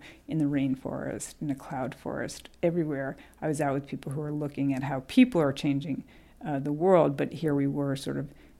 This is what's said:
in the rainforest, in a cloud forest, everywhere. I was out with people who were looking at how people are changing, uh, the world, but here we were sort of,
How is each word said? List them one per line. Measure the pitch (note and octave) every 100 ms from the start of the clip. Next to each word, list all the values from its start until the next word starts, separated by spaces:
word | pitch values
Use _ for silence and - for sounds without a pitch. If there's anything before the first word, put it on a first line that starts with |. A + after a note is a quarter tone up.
| - - -
in | D#3+
the | C#3+
rainforest, | C#3+ C3+ C3 - C3 - G#2+ - -
in | D3+
a | C3+
cloud | - C3+ B2+
forest, | - - C3+ - - - -
everywhere. | E3+ E3+ D#3 C#3 C3+ - - -
I | D#3
was | D3+
out | C#3+
with | C3+ C#3
people | - -
who | C#3
were | D3+
looking | D3 D3 C#3 C#3
at | C3+
how | C3+ C3+ C3
people | - B3+ F3+
are | D3
changing, | C#3 D#3 C#3 D3 C3 - - - - A3
uh, | C#3+
the | C#3+
world, | D3 F3+ F#3 D3 C#3+
but | D3
here | - D#3+
we | C#3+ C#3
were | C#3+ C#3 C3+
sort | - C#3
of, | C#3+ - - -